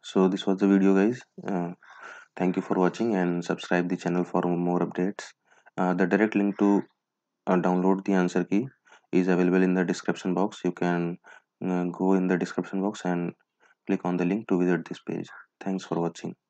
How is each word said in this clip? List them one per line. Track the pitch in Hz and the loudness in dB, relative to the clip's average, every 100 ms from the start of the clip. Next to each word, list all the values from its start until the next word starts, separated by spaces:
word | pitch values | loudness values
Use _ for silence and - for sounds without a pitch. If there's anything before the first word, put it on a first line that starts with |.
So | - 98 95 | -2 2 2
this | 95 98 | 2 -2
was | 95 | 2
the | 101 | 4
video, | 98 98 98 | 6 6 4
guys. | 104 127 - - - | 2 0 -10 -14 -6
Uh, | 95 175 180 - - - - - - | -4 -6 -10 -20 -20 -20 -20 -20 -2
thank | 92 92 | -2 -2
you | |
for | 90 | -2
watching | 92 90 - 117 | 2 0 2 -2
and | 98 87 87 | 0 0 -2
subscribe | 85 80 - 90 87 | -4 -6 -2 -2 0
the | 90 | -2
channel | 90 90 | -2 -2
for | 87 90 | 0 0
more | 87 87 87 90 | 0 0 0 0
updates. | 85 - 92 - - _ _ _ - - | -2 -2 -4 -4 -16 _ _ _ -14 -2
Uh, | 90 | -2
the | 92 92 | 0 2
direct | 98 107 | 2 2
link | 104 101 98 | 2 0 2
to, | 101 101 - _ _ _ _ _ - | 4 4 0 _ _ _ _ _ 0
uh, | |
download | 90 87 90 92 95 | 0 2 2 2 0
the | 95 | 2
answer | 95 90 90 | 2 2 0
key | 87 98 135 _ _ - _ | 0 -2 -2 _ _ -20 _
is | 92 92 | 0 2
available | 90 90 92 | 2 4 4
in | 92 | 4
the | 92 | 2
description | 87 90 - - 98 | 0 -2 -4 -4 -2
box. | 90 104 - | 0 -2 -2
You | 90 | -6
can, | - 87 87 85 87 - - _ _ | -2 -2 0 -2 -6 -16 -20 _ _
uh, | 92 90 | -4 -2
go | 87 87 92 | -4 -2 2
in | 95 92 | 2 2
the | 92 | 0
description | 87 - 87 95 | -2 -6 -6 -4
box | 98 107 | -4 -4
and | 90 87 87 - _ _ _ _ - | -4 -2 -4 -10 _ _ _ _ -4
click | 98 | -2
on | 90 90 | -2 -2
the | |
link | 87 101 110 | 0 -2 0
to | 90 | 0
visit | 90 87 - | 2 0 -2
this | - | -12
page. | - 85 85 - - _ | -8 -8 -10 -16 -20 _
Thanks | 95 95 | -6 -6
for | - 85 | -4 -4
watching. | 85 - 92 92 | -4 -6 -12 -12